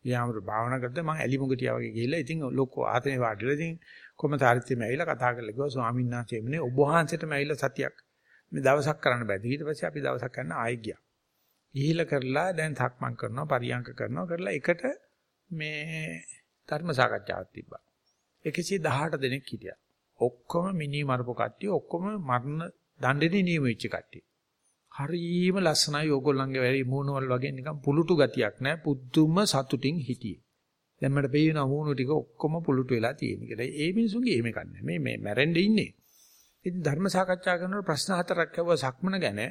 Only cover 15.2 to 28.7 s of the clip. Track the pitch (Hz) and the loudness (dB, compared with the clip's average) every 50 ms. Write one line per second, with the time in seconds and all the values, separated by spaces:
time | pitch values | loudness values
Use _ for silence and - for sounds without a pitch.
15.2 | _ _ _ _ _ _ 170 160 151 151 151 151 151 160 160 160 156 160 165 165 | _ _ _ _ _ _ -8 -8 -6 -6 -6 -6 -6 -6 -6 -8 -8 -8 -8 -12
16.2 | 165 - - - _ _ _ _ _ - - 147 170 175 151 127 127 113 110 107 | -14 -18 -20 -20 _ _ _ _ _ -6 -6 -4 -2 -2 2 4 4 4 4 -2
17.2 | 101 - 90 90 95 _ _ - - - - - _ _ _ _ _ _ _ _ | -4 -4 -6 -6 -6 _ _ -18 -16 -16 -18 -20 _ _ _ _ _ _ _ _
18.2 | _ _ _ _ _ 165 139 - 175 165 190 196 156 156 127 131 147 165 190 147 | _ _ _ _ _ -6 -4 -4 -4 -2 -2 -2 0 0 0 0 -2 -2 -4 -2
19.2 | 135 127 123 139 - - - 113 - 87 - _ _ _ _ _ _ _ _ _ | -2 -2 -2 -4 -6 -10 -12 -12 -12 -12 -14 _ _ _ _ _ _ _ _ _
20.2 | 113 123 - - _ _ - 170 175 190 196 175 151 143 143 147 147 139 131 123 | 0 0 0 -4 _ _ -2 -2 0 0 -2 -4 -4 -2 -2 -2 0 0 0 0
21.2 | 123 120 120 - 117 110 - _ - 202 196 151 - - - 170 180 202 214 208 | 0 -4 -2 -2 -2 -2 -2 _ -4 -2 -2 -2 -2 -2 -6 -4 -4 -4 -6 -6
22.2 | 175 131 123 123 120 139 147 156 165 175 - _ _ _ _ _ - 127 135 143 | -2 0 0 0 0 -2 -6 -6 -6 -8 -12 _ _ _ _ _ 0 2 2 4
23.2 | 147 165 170 202 190 175 170 160 143 123 113 - - 113 - 87 - _ - - | 2 2 4 2 2 4 2 2 2 2 0 0 -4 -6 -6 -6 -8 _ -20 -20
24.2 | _ _ _ _ _ _ _ _ _ _ _ _ _ _ - - 139 143 165 175 | _ _ _ _ _ _ _ _ _ _ _ _ _ _ -10 -8 -6 -4 -4 -4
25.2 | 170 170 175 175 180 180 180 196 190 165 151 - - - 147 147 151 156 147 135 | -2 0 2 2 4 4 4 4 4 4 4 4 2 2 2 0 2 2 2 2
26.2 | 127 147 139 135 135 135 135 131 127 123 131 139 131 127 127 139 139 139 139 135 | 4 4 2 2 2 0 0 2 2 2 2 2 2 0 0 0 0 -2 -2 -2
27.2 | 135 131 127 123 127 143 139 131 127 147 151 147 131 147 139 151 170 160 185 151 | 0 0 0 0 0 -2 -6 -6 -8 -8 -10 -4 0 2 4 4 4 4 6 6
28.2 | 143 127 - 127 120 104 - - 127 135 | 6 4 4 2 0 0 0 -2 -2 -2